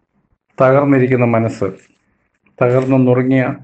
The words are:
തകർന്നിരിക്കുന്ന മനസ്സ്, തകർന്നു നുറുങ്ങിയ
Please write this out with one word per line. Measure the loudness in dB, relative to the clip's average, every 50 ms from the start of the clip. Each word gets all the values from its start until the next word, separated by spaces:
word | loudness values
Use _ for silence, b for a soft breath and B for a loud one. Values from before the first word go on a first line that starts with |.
| _ _ _ _ _ _ _ _ _ _ _ 0
തകർന്നിരിക്കുന്ന | 0 2 2 2 2 2 2 2 2 0 0 0 0 0 0
മനസ്സ്, | 0 -2 -4 -4 -6 -8 -8 -8 -12 _ _ _ _ _ _ _ _ _ _ _ _ _ _ _ -4
തകർന്നു | -2 0 0 0 0 0 0 2 2 2
നുറുങ്ങിയ | 2 0 0 0 0 0 0 -2 -6 -10